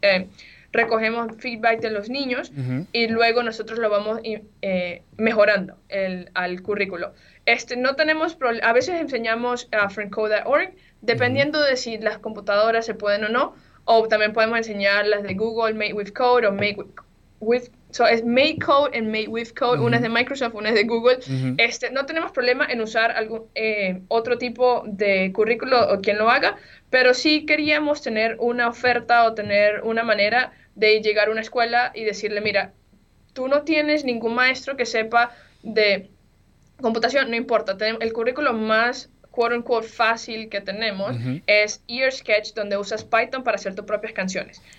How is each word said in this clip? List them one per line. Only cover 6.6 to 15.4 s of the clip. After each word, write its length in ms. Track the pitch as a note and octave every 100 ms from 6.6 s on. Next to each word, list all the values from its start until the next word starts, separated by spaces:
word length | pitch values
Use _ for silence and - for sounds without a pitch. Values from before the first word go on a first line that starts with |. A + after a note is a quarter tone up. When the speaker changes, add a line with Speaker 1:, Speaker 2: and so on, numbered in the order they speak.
Speaker 1:
currículo". 540 | F#3 G3+ F#3+ F3 F3 - _ _ -
Este, 300 | A#3+ - B3
no 180 | C4 C#4
tenemos 380 | D#4 D#4 E4 -
prol-, 240 | B3 A#3
a 120 | A3+
veces 260 | A#3+ F#4 E4+
enseñamos 680 | C#4 B3 A3+ A3+ B3 B3 -
a 160 | A3 G3+
friend 220 | G3+ G#3
code 220 | A3 G#3+ G#3
dot 60 | -
org, 280 | D4 F#4 - _ _
dependiendo 580 | A3 A3+ B3 C4+ C#4+ D4+
Speaker 2:
Ujú. 100 | C#4+
Speaker 1:
de 80 | B3+
si 180 | A#3 G#3+
las 220 | G#3 G#3+
computadoras 640 | A3 G#3 G3+ G3+ A3+ A3+
se 80 | A3+
pueden 300 | A3 G#3 G#3
o 40 | G#3+
no, 240 | B3 C4 - _ _
o 220 | - A3+ A3+
también 260 | G#3+ G#3+
podemos 240 | A3 A3 A#3
enseñar 480 | A3+ G3+ G3 G3+ G#3
las 160 | G#3
de 100 | G3+
Google, 380 | F#3+